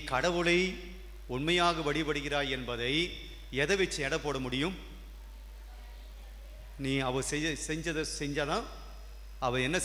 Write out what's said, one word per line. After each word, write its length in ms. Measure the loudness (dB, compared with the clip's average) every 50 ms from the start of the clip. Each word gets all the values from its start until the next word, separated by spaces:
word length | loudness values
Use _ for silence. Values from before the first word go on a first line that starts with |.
| 2
கடவுளை 540 | 2 2 4 4 4 4 4 6 6 6 6 6 4 0 -4 -8 -10 -12 -12 -12 -12 -12 -12 -6 -4
உண்மையாக 520 | -2 0 2 4 6 6 6 6 4 4
வழிபடுகிறாய் 720 | 2 2 2 2 2 2 0 0 0 0 0 2 2 2 0
என்பதை 380 | -2 -2 -2 -2 0 0 2 2 2 2 0 -2 -8 -10 -12 -12 -14 -10 -4 0 2
எதை 140 | 4 4 4
வச்சு 220 | 4 4 2 0 0 0
எடை 140 | 0 0 0
போட 180 | 2 0 0 0
முடியும்? 360 | 0 0 0 2 2 0 0 -4 -8 -12 -12 -14 -14 -14 -14 -14 -14 -14 -14 -14 -14 -14 -14 -14 -14 -14 -14 -14 -14 -14 -14 -14 -14 -14 -12 -12 -12 -12 -12 -12 -12 -12 -12 -12 -12 -12 -8 -4
நீ 140 | 0 2 2 4
அவ 220 | 4 2 2 2
செய்ய, 260 | 2 0 0 0 0 0 -2 -2 -2
செஞ்சதை 380 | -2 -2 -2 -2 0 0 0 -2 -2
செஞ்சாதான், 540 | -2 -4 -4 -2 0 0 2 2 2 0 0 -4 -8 -12 -14 -14 -14 -14 -14 -14 -14 -14 -14 -14 -6 0
அவ 180 | 0 2 4 4
என்ன 160 | 4 4 2 2